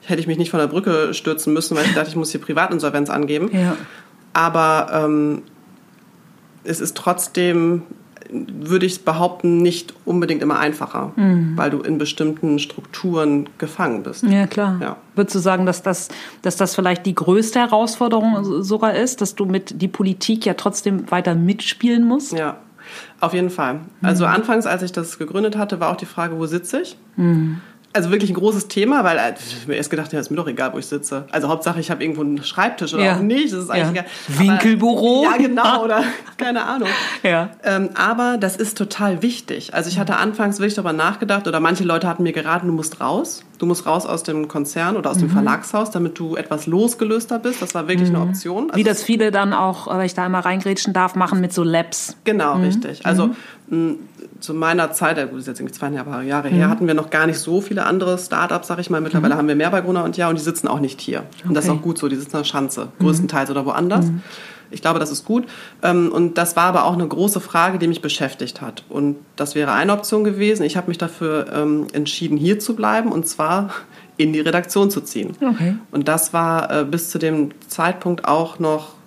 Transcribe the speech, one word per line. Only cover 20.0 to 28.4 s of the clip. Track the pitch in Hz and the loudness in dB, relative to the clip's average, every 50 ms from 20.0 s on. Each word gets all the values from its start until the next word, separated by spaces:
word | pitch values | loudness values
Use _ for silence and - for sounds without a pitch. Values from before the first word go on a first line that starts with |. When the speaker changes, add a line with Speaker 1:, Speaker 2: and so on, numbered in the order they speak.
| 202 190 185 185 - - 226 220 220 | 0 0 0 -2 0 0 0 0 2
Speaker 2:
ja | 208 180 | -2 -2
trotzdem | - - 208 196 - - 202 196 185 147 - | 0 -2 -4 -4 -2 -2 0 0 0 0 0
weiter | - 180 180 185 170 | 0 0 2 2 2
mitspielen | 170 170 175 202 208 - - - - - 240 240 233 233 | 4 4 2 2 0 -2 -6 -6 0 2 2 4 6 4
musst? | 233 247 285 285 - 170 | 4 4 2 0 -2 -4
Speaker 1:
Ja, | 160 156 147 - - - - _ - - - - - - - - - | -4 -4 -4 -6 -8 -16 -20 _ -20 -20 -20 -18 -18 -18 -20 -6 -2
auf | - 170 175 | -2 0 2
jeden | 180 180 180 | 0 0 0
Fall. | 180 - 151 127 - 151 160 - - - | 0 -2 -2 -2 -2 -4 -8 -14 -10 -2
Also | - 185 190 180 175 | 0 2 2 4 4
Speaker 2:
Mhm. | - - | 4 4
Speaker 1:
anfangs, | 190 220 226 233 220 233 | 2 2 2 2 2 2
als | - 175 180 | 0 -2 -2
ich | 185 180 | -2 -4
das | 180 175 165 165 - - | -4 -6 -6 -6 -8 -10
gegründet | 160 151 175 196 208 214 208 | -10 -6 -2 0 0 0 0
hatte, | 208 208 202 202 170 | -2 -2 -2 -2 -2
war | 165 160 | 0 0
auch | 180 175 | 0 -2
die | - - | -6 -10
Frage, | - - 170 170 165 160 | -6 -6 -4 -4 -4 -4
wo | 160 156 | -4 -4
sitze | 160 175 175 - - 277 | -4 -6 -6 -4 -4 -4
ich? | 359 - - - - - - - | -4 -6 -10 -20 -20 -12 -4 0
Speaker 2:
Mhm. | 180 170 170 160 160 160 160 175 - - - - _ _ _ | 2 4 4 4 2 0 -2 -6 -10 -16 -20 -20 _ _ _
Speaker 1:
Also | - 175 170 | 0 2 2
wirklich | 185 208 202 190 | 2 2 2 0
ein | 180 | 0
großes | 175 | 2